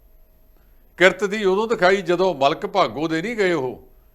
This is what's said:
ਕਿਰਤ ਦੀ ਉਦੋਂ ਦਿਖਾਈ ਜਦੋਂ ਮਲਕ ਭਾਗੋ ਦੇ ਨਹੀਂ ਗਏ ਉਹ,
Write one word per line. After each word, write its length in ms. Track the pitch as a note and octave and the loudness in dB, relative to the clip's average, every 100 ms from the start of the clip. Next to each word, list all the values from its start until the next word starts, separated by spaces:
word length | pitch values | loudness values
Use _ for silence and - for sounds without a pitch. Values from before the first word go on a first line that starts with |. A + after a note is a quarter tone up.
| _ - - _ _ _ _ - _ - | _ -20 -20 _ _ _ _ -20 _ 4
ਕਿਰਤ 260 | F3+ F#3 | 4 4
ਦੀ 200 | G3+ G#3+ G3 | -4 -2 0
ਉਦੋਂ 220 | F#3+ A3 | 0 -2
ਦਿਖਾਈ 340 | A#3 F3+ G3 | 0 2 2
ਜਦੋਂ 320 | E3+ F3 F#3+ D#3 | 0 0 0 2
ਮਲਕ 300 | C#3 E3 G3+ | 0 0 -4
ਭਾਗੋ 420 | F#3+ D3+ A2+ D#3+ | 0 0 -2 -4
ਦੇ 140 | D#3+ | -4
ਨਹੀਂ 140 | F#3+ A#3 | -4 -2
ਗਏ 180 | F#3 | 0
ਉਹ, 340 | E3+ C3 G2 - - _ | 0 -4 -8 -18 -20 _